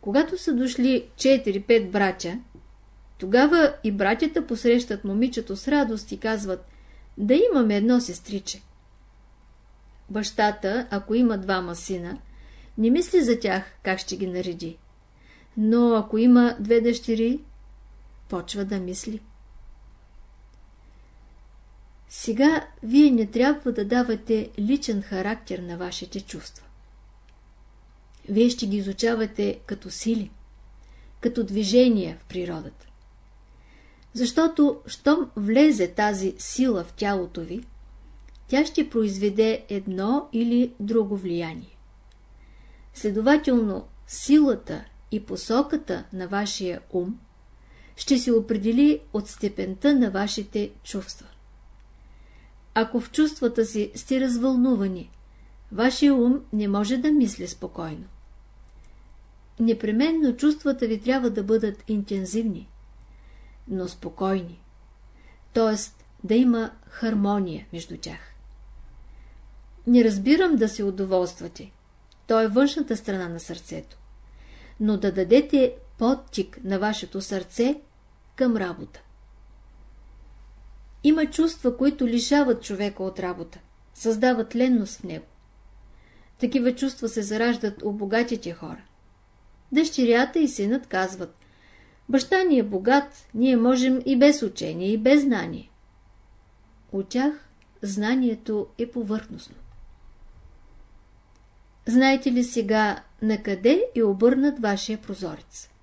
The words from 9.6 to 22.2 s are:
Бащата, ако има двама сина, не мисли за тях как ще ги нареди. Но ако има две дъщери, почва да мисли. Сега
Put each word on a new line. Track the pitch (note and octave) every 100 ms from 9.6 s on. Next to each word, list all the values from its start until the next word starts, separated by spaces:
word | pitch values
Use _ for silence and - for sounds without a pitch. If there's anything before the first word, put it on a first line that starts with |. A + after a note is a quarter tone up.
| - - - - -
Бащата, | G3+ G#3 - G#3 G#3 F#3+ A3+ B3
ако | G3+ G3+
има | A3+ B3 G#3
двама | F#3+ F#3+ F3+ E3+
сина, | - F#3 F3 C#4 - - - - - -
не | A3+
мисли | C#4+ F4+ F#4
за | B3 A#3+
тях | G#3+ F#3 G3 -
как | - F#3+
ще | - F#3
ги | F#3+
нареди. | F3+ F3+ F3 E3 E3 - _ _ _ - - - -
Но | G#3+ A#3 A#3+
ако | A3+ G#3+ A3
има | B3 A#3+ A#3+ -
две | G#3 A#3
дъщери, | A#3 A#3 - A3 A3+ C#4+ - - - - - - - - -
почва | F#3 F3 G3+
да | G3 G3+
мисли. | F3+ F#3 - G#3+ - - - - - - - - - - - - - - - _ - - - - - - - - - - - - -
Сега | -